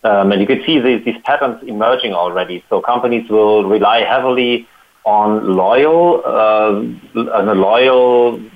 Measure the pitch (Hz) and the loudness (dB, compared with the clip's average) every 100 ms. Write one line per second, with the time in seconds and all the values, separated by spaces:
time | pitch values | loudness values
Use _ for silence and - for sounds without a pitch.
0 | 113 101 98 101 101 135 - 156 123 113 | 2 2 2 0 0 -2 0 0 2 0
1 | 120 113 - 143 131 113 131 104 113 127 | -4 -6 -4 -2 -2 -6 -10 -4 -2 0
2 | 113 90 87 90 90 87 _ 101 98 123 | -2 -4 -4 -4 -6 -10 _ -4 -2 -2
3 | 123 120 113 110 107 107 95 107 104 117 | -2 -4 0 2 4 2 2 0 2 0
4 | 104 127 131 127 123 120 - _ _ _ | 0 -2 0 -2 -2 -4 -6 _ _ _
5 | 110 104 107 107 107 92 95 123 151 165 | -2 0 0 -2 0 0 2 2 2 2
6 | 170 - - 113 110 107 107 101 120 - | 2 0 -2 0 2 2 0 -2 -6 -12
7 | - 113 113 110 101 98 95 117 131 127 | -10 -8 -4 -2 0 0 2 2 4 4
8 | 123 120 120 117 110 | 4 4 2 -2 -14